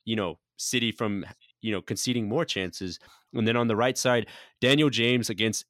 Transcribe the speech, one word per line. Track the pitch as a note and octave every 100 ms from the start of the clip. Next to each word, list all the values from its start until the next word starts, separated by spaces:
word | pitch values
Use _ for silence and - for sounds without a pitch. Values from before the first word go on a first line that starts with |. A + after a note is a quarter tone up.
you | A2+
know, | A2 F2+ - _ -
City | - B2 A2+
from, | - A2 G2+ F#2+ - _ _
you | A2
know, | G2
conceding | - G#2 B2+ A#2+ G#2
more | C#3+
chances. | D3 G2+ F#2 - F#2 E2+ - _ _
And | B2 A2
then |
on | A#2+ A#2
the |
right | G#2+ B2+ B2+
side, | B2+ A#2+ G#2+ - - -
Daniel | B2 C#3+ D3+
James | A#2 A#2 B2 A2+
against | F#2+ A2+ -